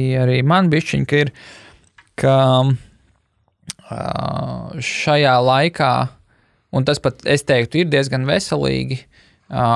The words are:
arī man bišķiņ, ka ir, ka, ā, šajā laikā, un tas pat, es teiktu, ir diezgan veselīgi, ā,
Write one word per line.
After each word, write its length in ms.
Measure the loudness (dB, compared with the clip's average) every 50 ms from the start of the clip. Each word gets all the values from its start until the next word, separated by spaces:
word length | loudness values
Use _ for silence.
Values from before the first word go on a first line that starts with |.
| 0 0 0
arī 260 | 0 2 2 2 2
man 280 | 2 2 2 4 4 2
bišķiņ, 360 | 2 0 -2 -2 -2 -4 -2
ka 140 | 0 0 0 0
ir, 80 | 0 -4 -10 -20 -20 -20 -20 -20 -20 -20 _ _ _ _ _ -20 _ -8 -2
ka, 160 | 0 2 2 4 4 4 4 2 2 2 0 -2 -4 -12 _ _ _ _ _ _ _ _ _ _ _ _ _ _ _ -18 -18 _ -14
ā, 160 | -14 -10 -8 -8 -6 -6 -6 -6 -6 -6 -6 -6 -8 -8 -10 -12 -12 -12
šajā 600 | -10 -8 -8 -8 -6 -2 0 2 2 4 4 4 4
laikā, 540 | 4 4 4 4 2 0 0 0 0 0 2 0 -2 -4 -6 _ _ _ _ _ _ _ _ _ _ -6 -2
un 140 | -2 0
tas 120 | 0 -2 0
pat, 240 | -2 -4 -4 -4 -2
es 200 | -2 -2 0 0
teiktu, 380 | 0 0 2 0 0 0 0 0
ir 80 | 2
diezgan 360 | 0 0 0 0 -2 -4 -2
veselīgi, 720 | 0 -2 -2 -2 -2 -4 -2 -2 -2 -2 -2 -4 -6 -8 -10 -10 _ _ _ _ _ _ _ _ -10
ā, 180 | -6 -2 0 0 2